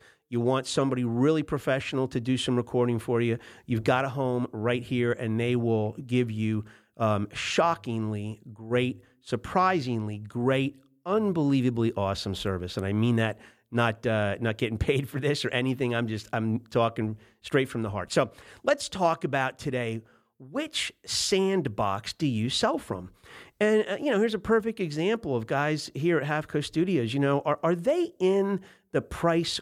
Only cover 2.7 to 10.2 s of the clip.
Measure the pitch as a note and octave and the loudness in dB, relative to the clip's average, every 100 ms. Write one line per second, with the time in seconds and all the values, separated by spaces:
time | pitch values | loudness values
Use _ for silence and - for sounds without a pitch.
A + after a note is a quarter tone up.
2.7 | B2+ B2 A#2 - A#2+ A#2 A#2 - - - | 0 2 0 0 0 2 -2 -6 -20 -4
3.7 | A#2 G#2+ B2+ C3+ C3 C3 B2 B2 G#2+ A2 | -2 2 0 0 -2 0 0 -2 -2 -2
4.7 | B2 B2 B2+ A#2+ A#2+ A2+ A2 A#2+ B2 A#2 | -2 -2 0 0 0 -2 0 0 2 2
5.7 | A2+ G#2+ - B2+ B2 A#2+ G#2+ A2 G#2+ G#2+ | 2 0 -4 -2 0 0 0 -2 -2 -6
6.7 | - _ - A2+ G#2 G2+ - - - E3+ | -16 _ -2 0 2 -2 -6 -2 2 2
7.7 | E3 - A2+ A2 G#2+ G#2 G#2+ - G#2+ A2+ | 2 -4 -4 -2 -4 -6 -10 -16 -18 -2
8.7 | B2 B2+ - - _ - A#2 - F#3+ F#3 | 0 2 -2 -14 _ -6 -6 0 2 4
9.7 | F#3 B2+ A#2 G#2+ G#2 | 2 0 -2 -2 -6